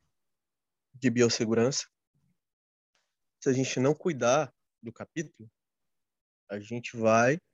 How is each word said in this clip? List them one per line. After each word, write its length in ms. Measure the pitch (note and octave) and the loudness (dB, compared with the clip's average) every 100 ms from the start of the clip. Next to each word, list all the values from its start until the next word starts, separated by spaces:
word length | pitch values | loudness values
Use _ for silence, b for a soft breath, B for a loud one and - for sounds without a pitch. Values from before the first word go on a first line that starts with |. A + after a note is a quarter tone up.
| _ _ _ _ _ _ _ _ _ | _ _ _ _ _ _ _ _ _
de 160 | B2 B2+ | -4 0
biossegurança, 760 | A#2 A#2+ - A2+ A2+ A#2+ D3 - _ _ _ _ _ _ _ _ _ _ _ _ _ _ _ | 4 2 2 0 0 0 -2 -8 _ _ _ _ _ _ _ _ _ _ _ _ _ _ _
se 100 | C#3+ | -2
a 20 | |
gente 260 | C3 B2+ - | 0 0 0
não 160 | C3 | 0
cuidar 580 | D#3 F#3 C3 A#2+ C#3+ C#3 _ _ _ | 0 -4 -2 2 2 -2 _ _ _
do 100 | A2+ | -16
capítulo, 580 | - G#2 D#3+ D#3+ - A2 _ _ _ _ _ _ _ _ _ - | -14 -12 -10 -12 -14 -20 _ _ _ _ _ _ _ _ _ -14
a 100 | G#2 | -12
gente 380 | G#2 A#2+ - A#2 | -10 -10 -10 -2
vai 440 | A2 A2+ A#2+ E3 _ | 2 4 4 0 _